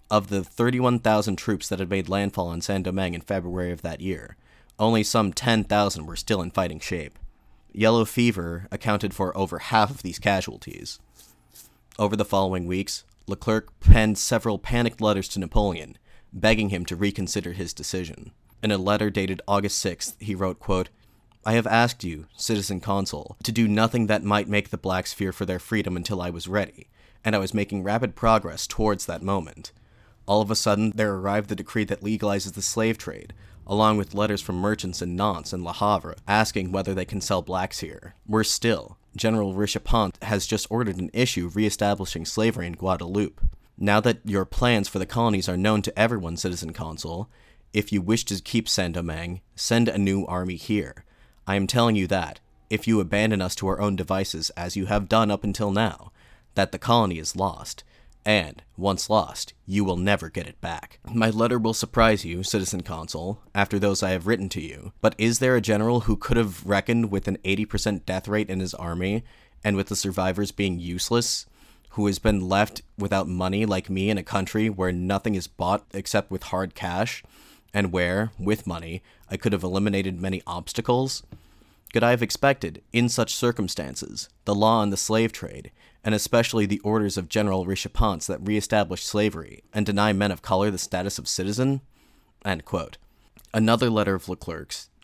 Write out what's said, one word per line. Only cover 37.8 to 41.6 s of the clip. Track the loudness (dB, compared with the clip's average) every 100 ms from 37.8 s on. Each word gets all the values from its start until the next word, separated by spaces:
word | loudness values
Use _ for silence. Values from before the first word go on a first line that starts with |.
here. | -12 -14 -20 -16 0
Worse | 2 2
still, | 0 0 0 -4 -20 _
General | -2 0 2 0
Richeponce | 0 -2 -2 2 2 2 -2
has | -2 -2 0
just | -2 -2
ordered | -2 -2 -2
an | -4
issue | 0 0 0 -2
re-establishing | 0